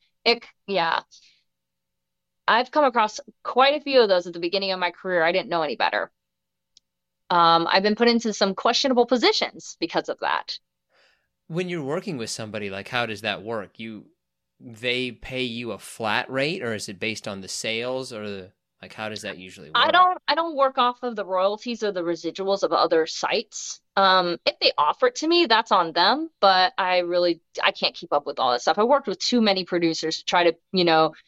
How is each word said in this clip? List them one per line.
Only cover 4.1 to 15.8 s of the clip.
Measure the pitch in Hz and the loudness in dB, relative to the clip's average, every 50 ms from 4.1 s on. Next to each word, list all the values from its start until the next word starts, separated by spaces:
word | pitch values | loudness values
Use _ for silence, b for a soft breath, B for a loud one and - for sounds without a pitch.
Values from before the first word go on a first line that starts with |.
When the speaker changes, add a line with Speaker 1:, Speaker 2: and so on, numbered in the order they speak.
| 185 180 175 | 4 2 0
Speaker 1:
at | 185 170 | -2 -6
the | 170 | -6
beginning | 175 170 196 190 196 190 | -4 -2 -2 -2 -2 -2
of | 185 185 | -2 -2
my | 180 175 | -2 -4
career. | 170 - - 185 180 170 160 | -4 -6 -4 0 2 2 4
I | 170 | 4
didn't | 175 185 - 156 | 2 0 0 0
know | 175 165 | -2 -2
any | 156 147 113 | -2 -2 -2
better. | - 98 85 104 101 82 - _ _ _ _ _ _ _ _ _ _ _ _ _ _ _ _ _ _ _ _ _ _ _ - | -2 0 0 0 -2 -4 -6 _ _ _ _ _ _ _ _ _ _ _ _ _ _ _ _ _ _ _ _ _ _ _ 0
Um, | 180 170 170 165 165 165 165 - | 4 6 6 6 6 4 4 2
I've | - 196 196 | 2 2 2
been | 214 214 | 2 2
put | - 240 | 2 2
into | 233 233 226 - 220 202 | 2 2 2 0 -2 -2
some | - 208 196 185 | -2 -2 -2 -2
questionable | - - 233 240 - - 269 262 240 240 | 0 0 0 0 2 0 2 2 2 2
positions | - 262 226 294 415 427 - - 117 - 160 - - - - | 2 2 2 2 2 2 0 -2 -6 -8 -12 -18 -18 -12 -8
because | 165 165 - 170 - - | -6 -4 -4 -4 -4 -4
of | - - | -6 -6
that. | 85 69 80 - - - - - _ _ _ _ _ _ _ _ _ _ _ _ _ _ _ _ _ | -4 -4 -2 -4 -4 -8 -12 -14 _ _ _ _ _ _ _ _ _ _ _ _ _ _ _ _ _
Speaker 2:
When | - 160 180 185 175 | -10 -8 -6 -6 -6
you're | 175 165 135 | -6 -6 -6
working | 135 151 185 190 208 156 | -4 -6 -6 -6 -6 -8
with | 120 110 - | -8 -8 -8
somebody, | - - 113 107 104 110 104 98 | -8 -10 -10 -8 -8 -8 -8 -8
like, | 95 98 98 | -8 -10 -8
how | - 127 120 120 | -6 -4 -4 -4
does | 113 107 98 | -4 -6 -6
that | 110 107 98 85 98 | -4 -4 -4 -4 -6
work? | 113 117 107 92 87 _ - | -6 -8 -8 -8 -10 _ -16
You, | 113 113 110 95 - _ _ _ _ _ _ _ _ _ _ _ | -14 -14 -14 -16 -18 _ _ _ _ _ _ _ _ _ _ _
they | 131 123 113 104 123 123 123 127 127 123 | -20 -20 -14 -8 -4 -2 -2 -2 -4 -6
pay | 113 - - - 131 127 127 | -8 -12 -14 -8 -6 -4 -4
you | 120 117 120 120 113 98 | -4 -6 -8 -8 -8 -10
a | |
flat | 95 | -12